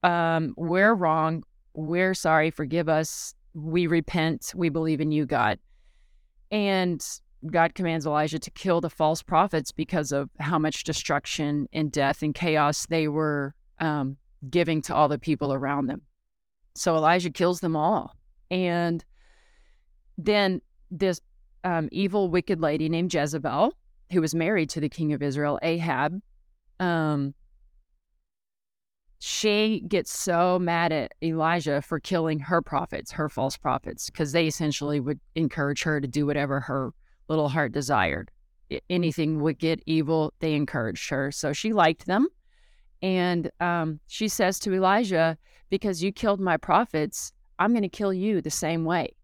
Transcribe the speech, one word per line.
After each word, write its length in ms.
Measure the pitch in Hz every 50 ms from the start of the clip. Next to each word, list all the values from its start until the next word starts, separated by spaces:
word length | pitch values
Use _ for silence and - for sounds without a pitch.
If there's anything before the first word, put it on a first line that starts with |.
| -
Um, 500 | 180 175 170 165 165 165 160 160 143 -
we're 380 | - 165 165 170 185 196 214 233
wrong. 500 | 202 180 160 156 160 156 160 165 160 - _ _ _ _ _ _
We're 400 | - 160 151 170 175 185 185 190
sorry. 360 | - - 165 160 160 156 165
Forgive 380 | 156 - 156 131 156 170 165 151
us. 460 | 160 156 160 156 - - - - - _ _ - _
We 320 | 160 147 160 160 175 175
repent. 640 | 165 170 170 156 - - 180 156 160 160 - - - -
We 140 | 175 175 165
believe 320 | 143 165 160 160 156 135
in 120 | 156 151 151
you, 140 | 151 151
God." 320 | 131 147 120 117 104 101 - _ _ - _ _ - _ _ _ _ _ - _ _ _ _ - -
And 540 | - 214 208 202 196 190 180 180 175 147 - - - - _ _ _ - - 156
God 240 | 156 170 165 170 -
commands 320 | - 185 170 160 160 143
Elijah 320 | 156 147 151 151 156 160 165
to 120 | - -
kill 300 | - - - 190 170 170
the 100 | 165 165
false 320 | - - 160 156 160 160 -
prophets 480 | - 180 160 185 202 - 160 139 -
because 420 | - - 156 - - 170 151 135 143
of 160 | 139 143 131 _ -
how 180 | 147 143 175 160
much 260 | 156 156 151 - -
destruction 840 | - 151 - - - 156 143 - - - - 156 147 147 147 139 - -
and 200 | - 156 147 -
death 300 | 147 139 135 147 - -
and 120 | 151 143
chaos 520 | - 175 170 156 151 147 147 151 - -
they 200 | - 165 165 156
were, 480 | 151 147 156 156 151 147 147 139 139 151 _ _ _ _ _
um, 360 | 165 160 151 147 135 131 139 - _ _ _ _ - 131
giving 320 | - 175 170 160 165 156 139
to 120 | - -
all 140 | - 151 143
the 100 | 147 143
people 340 | - 165 151 127 151 139 135
around 340 | 135 135 135 143 143 139
them. 160 | 127 139 - _ _ _ _ _ _ _ _ _ _ _ _ _ _ _
So 220 | - - 180 165
Elijah 340 | 160 156 156 175 180 175 175
kills 300 | 139 - 180 175 180 170
them 160 | - 170 160
all. 400 | 156 151 170 214 170 - - - - _ _ _ _ _ _
And 540 | 185 185 185 175 170 175 170 170 170 165 - _ - _ _ _ _ _ _ _ _ _ _ _ _ _ _ _ _ _ _ _ -
then 460 | - 156 180 208 208 202 190 185 - _ _ _ _ - -
this, 300 | 190 156 196 190 175 - _ _ _ _ _ _ _ _ -
um, 240 | 185 175 165 160 - -
evil, 380 | - 196 196 180 208 196 180
wicked 300 | 165 180 170 - 202 175
lady 280 | 165 151 147 156 156 160
named 240 | 165 165 175 180 165
Jezebel, 600 | 165 143 151 151 156 135 143 117 143 190 262 - _ _ _ _ _ - _
who 100 | 175 185
was 140 | 160 156 151
married 360 | 165 160 170 220 196 160 143
to 100 | - 165
the 80 | 147 147
king 240 | - - 160 151 147
of 100 | 139 143
Israel, 360 | 143 131 143 147 147 143 - -
Ahab, 600 | 165 165 170 165 165 143 127 139 156 170 190 - _ _ _ _ _ _ _ _ _ _ _
um, 540 | 185 180 170 165 160 156 151 143 139 139 139 _ - _ _ _ _ _ _ _ _ _ _ _ _ _ _ _ _ _ _ _ _ _ _ _ _ _ _ _ _ _ _ _ _ _ - _
she 640 | - - - - - 214 208 208 214 214 220 170
gets 360 | - 170 208 185 147 - -
so 420 | - - 196 175 170 175 180 180 185
mad 340 | 180 170 170 165 170 170 160
at 200 | 151 123 - - _ -
Elijah 600 | 165 160 160 156 160 170 175 156 156 143 143 147
for 180 | - 170 151
killing 380 | - - 190 170 160 160 156 156
her 240 | 139 156 175 170 -
prophets, 500 | - - - 175 - - - - - -
her 160 | - 151 147
false 280 | - - - 135 -
prophets, 520 | - - 143 127 - - - 82 - - -
'cause 220 | - - 160 143 135
they 140 | 165 165
essentially 540 | 160 147 - 160 151 139 - 147 147 147 147
would 200 | 123 135 147 135 _ _ _
encourage 480 | 160 165 143 - - 143 139 147 - -
her 180 | 160 156 147
to 80 | 139 131
do 160 | 117 147 147
whatever 360 | 143 147 147 143 139 139 139
her 320 | 127 - 135 139 131 120 - - - _ - _ -
little 220 | - 156 156 151 143
heart 240 | 131 160 147 123 -
desired. 580 | 143 139 123 143 110 92 82 67 82 95 - - _ _ _ _ _ _ _
I, 120 | - - - _
anything 500 | 180 180 175 160 147 - 160 151 160 151
wicked, 420 | 147 160 151 - - 160 165 156 -
evil, 480 | - 160 160 151 139 160 160 156 151 - _
they 120 | - 160 156
encouraged 560 | 147 147 - - 143 113 110 - - - -
her. 240 | 147 135 139 139 143
So 220 | - - 147 147
she 180 | - - 220 208
liked 320 | 208 175 160 165 _ -
them. 240 | - 185 208 269 359 _ _ _ _ _ _ _ _ - _ - - _ _
And, 500 | - 190 185 185 175 180 180 170 160 - _ _
um, 400 | 175 175 175 170 160 160 156 151 _
she 220 | - - - 220 214
says 300 | - - 214 180 190 -
to 160 | - 208 185
Elijah, 640 | 190 190 185 196 214 247 196 190 160 165 165 160 - _ _ - - - -
"Because 320 | - 190 - 208 190 160 170
you 100 | 196 196
killed 260 | - - 220 202 190
my 200 | 190 180 165 -
prophets, 760 | - - 165 180 240 - - 156 151 - - - - - _ _ _ _ _ -
I'm 140 | 180 214 240
gonna 160 | 233 202 185
kill 240 | - - 214 196 190
you 300 | 185 185 214 214 180 156
the 80 | 156
same 340 | 151 - - 156 165 165 165
way." 300 | 160 175 175 139 - - _